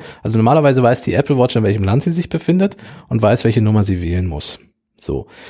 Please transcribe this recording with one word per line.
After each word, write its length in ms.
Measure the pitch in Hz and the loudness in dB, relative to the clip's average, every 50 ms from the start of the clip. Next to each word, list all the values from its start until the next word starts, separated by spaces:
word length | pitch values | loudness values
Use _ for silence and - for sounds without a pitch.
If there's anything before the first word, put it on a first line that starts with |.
| - - - - | -2 -8 -18 -10
Also 160 | - 110 110 | -6 -2 0
normalerweise 460 | 113 110 117 143 160 147 143 131 131 123 | 2 2 4 4 4 4 4 2 4 4
weiß 180 | 117 117 - | 2 2 0
die 140 | - - 85 | -2 -2 -2
Apple 240 | 90 - - 143 127 | -2 0 0 2 2
Watch, 160 | 123 - - | 2 2 2
in 80 | 117 107 | 0 0
welchem 200 | 98 101 104 98 | 0 0 0 0
Land 200 | 95 104 143 - | 0 0 0 0
sie 80 | 180 | -2
sich 180 | 165 175 170 - | -4 -4 -4 -4
befindet 480 | - 160 - - 170 185 196 202 - - - - - - - | -6 -4 -2 0 0 0 0 -2 -4 -8 -18 -20 -20 -20 -10
und 160 | _ 127 110 110 | _ -2 0 2
weiß, 200 | 104 117 - - | 2 2 2 0
welche 180 | 117 107 120 | 0 2 2
Nummer 200 | 107 107 107 104 98 | 2 2 2 2 2
sie 200 | 101 95 87 87 | 0 -2 -2 -2
wählen 240 | 82 87 90 92 | -2 -2 -2 -2
muss. 320 | 87 76 73 - - - - _ _ _ _ _ _ _ | -4 -6 -8 -10 -12 -14 -16 _ _ _ _ _ _ _
So. 320 | _ - - 69 65 - - - - - - | _ -8 -8 -6 -6 -8 -12 -18 -20 -20 -20